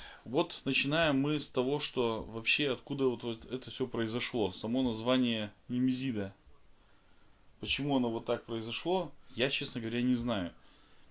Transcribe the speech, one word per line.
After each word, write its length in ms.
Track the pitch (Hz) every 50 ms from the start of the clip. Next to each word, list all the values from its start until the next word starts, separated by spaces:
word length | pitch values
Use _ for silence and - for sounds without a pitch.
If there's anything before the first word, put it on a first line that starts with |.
| - - - - -
вот 380 | 110 120 127 131 - - - -
начинаем 520 | 135 135 - - 139 147 165 165 156 139 135
мы 180 | 135 147 151 147
с 100 | 139 -
того, 300 | - 131 123 131 143 147
что 460 | - - - 135 120 113 113 107 -
вообще 440 | - 107 113 110 - - - 147 139
откуда 360 | 120 113 - - 139 135 135
вот, 160 | 131 120 107 113
вот 200 | 120 113 113 -
это 260 | - - 131 - -
все 160 | - - 131
произошло, 680 | 120 - 120 113 110 110 120 117 - - 120 104 92 92
само 300 | - - 110 120 131 131
название 720 | 123 110 110 113 123 127 127 127 120 117 110 107 101 - - - -
Немезида. 640 | 123 123 127 131 127 123 131 135 117 104 98 95 - - - - - - - - - - - - - - - - - - - - - - - - - -
Почему 340 | 104 110 - - 139 147 139
оно 140 | 131 123 117
вот 140 | 113 117 117
так 180 | - 120 113 -
произошло, 680 | - 117 113 110 117 117 - - 165 180 190 - - - - - - -
я, 160 | 107 123 135
честно 300 | - - 143 131 - 123 113
говоря, 180 | 113 117 120
не 140 | 123 127 127
знаю. 380 | 117 117 123 113 101 87 85 - - - - - - - - - - - -